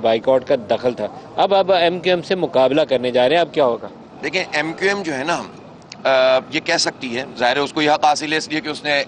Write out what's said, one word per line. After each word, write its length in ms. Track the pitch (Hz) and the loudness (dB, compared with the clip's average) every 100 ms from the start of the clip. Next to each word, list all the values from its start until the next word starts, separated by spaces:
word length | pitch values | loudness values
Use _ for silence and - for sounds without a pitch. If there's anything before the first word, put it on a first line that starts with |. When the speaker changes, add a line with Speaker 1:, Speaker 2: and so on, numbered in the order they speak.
Speaker 1:
बाइकआउट 420 | 113 113 117 131 | 2 0 2 2
का 120 | 127 139 104 | 2 -2 0
दखल 260 | 110 123 | -2 -2
था। 180 | 110 104 - - - | -4 -6 -8 -12 -2
अब, 160 | 160 | 2
अब 160 | 196 185 | 2 4
एमक्यूएम 500 | 190 170 180 170 180 | 4 2 0 0 0
से 140 | 151 190 | 0 -2
मुकाबला 460 | 160 131 131 143 151 | 0 2 4 4 2
करने 260 | 127 123 | 0 0
जा 140 | 123 123 | 2 4
रहे 120 | 165 | 4
हैं, 80 | 160 | 2
अब 60 | |
क्या 120 | 151 | 2
होगा? 260 | 135 113 101 - - - | 2 0 -6 -16 -20 -10
Speaker 2:
देखिए, 240 | 226 190 175 156 | -6 -4 -4 -2
एमक्यूएम 460 | 156 160 190 202 | -2 0 -2 0
जो 100 | 170 | -4
है 120 | 135 147 | -4 -4
ना, 100 | 165 | -4
अ, 1040 | 95 - - - - - 127 131 131 131 113 | -6 -14 -20 -20 -20 -6 2 4 4 4 0
ये 80 | 147 | -6
कह 140 | 151 165 | -2 -2
सकती 300 | 165 - 131 | -2 -4 -8
है, 160 | 120 139 - | -8 -8 -2
जाहिर 220 | 120 135 | 0 2
है 60 | |
उसको 180 | 139 156 | -2 0
यह 100 | 151 | 2
हक 100 | 151 | 2
हासिल 280 | 151 147 151 | 2 0 0
है 60 | 156 | -4
इसलिए 220 | - 151 | -4 -6
कि 100 | 156 | -6
उसने 340 | 147 147 143 | -8 -2 -2